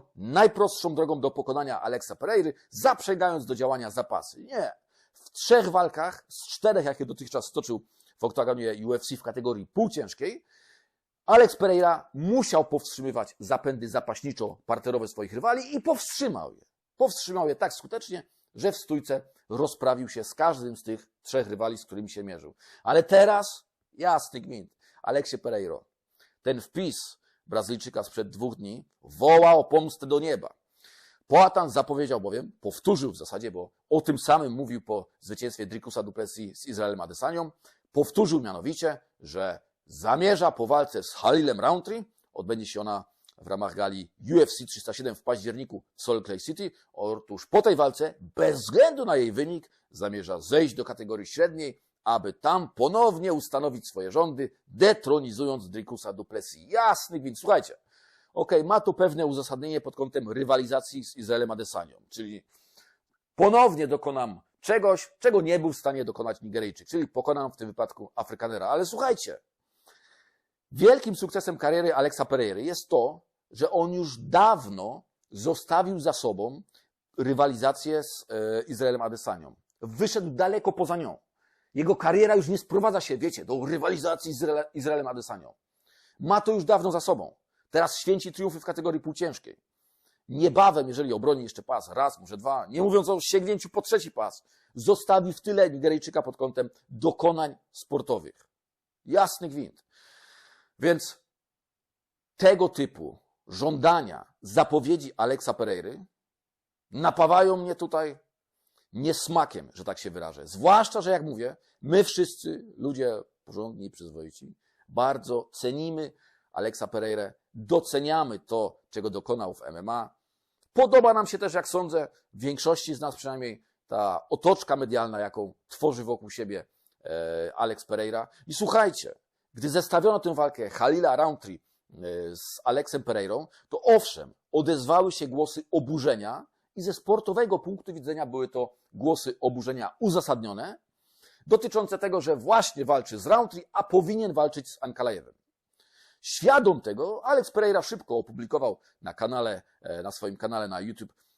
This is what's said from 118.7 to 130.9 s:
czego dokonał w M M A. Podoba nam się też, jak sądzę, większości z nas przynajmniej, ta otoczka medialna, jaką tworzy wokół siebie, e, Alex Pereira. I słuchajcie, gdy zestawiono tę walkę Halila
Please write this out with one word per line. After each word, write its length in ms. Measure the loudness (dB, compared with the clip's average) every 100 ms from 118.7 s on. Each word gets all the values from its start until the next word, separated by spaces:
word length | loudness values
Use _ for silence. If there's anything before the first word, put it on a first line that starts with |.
| -6 _
czego 200 | -8 -6
dokonał 440 | -6 -4 -4 -6
w 80 | -10
M 160 | -14 -12
M 120 | -8
A. 260 | -8 -8 _ _ _ _ _ _
Podoba 400 | 4 8 8 8
nam 140 | 6 2
się 100 | -4
też, 160 | -2
jak 140 | -2 -2
sądzę, 400 | -4 -2 -2 -4 -10 _
większości 640 | -8 -6 -2 0 0 -2 -8
z 60 |
nas 140 | -8 -8
przynajmniej, 500 | -10 -8 -10 -12 _ _ _
ta 420 | -2 0 -2 -4
otoczka 460 | 2 4 4 0 -4
medialna, 440 | -2 -2 -2 -4
jaką 340 | -6 -8 -10 -12 _
tworzy 340 | -4 -2 -2
wokół 260 | -6 -8 -8
siebie, 360 | -12 -10 -10 -14 _ _ _ -10
e, 460 | -8 -6 -6 -6 -4
Alex 300 | -6 -6 -6
Pereira. 420 | -6 -4 -6 -8 _ -14
I 60 |
słuchajcie, 640 | -6 2 4 2 0 -10 -16 _ _ _
gdy 160 | -8 -2
zestawiono 500 | 0 2 4 4 4
tę 140 | 0
walkę 360 | 0 0 -2 -8
Halila 460 | 0 2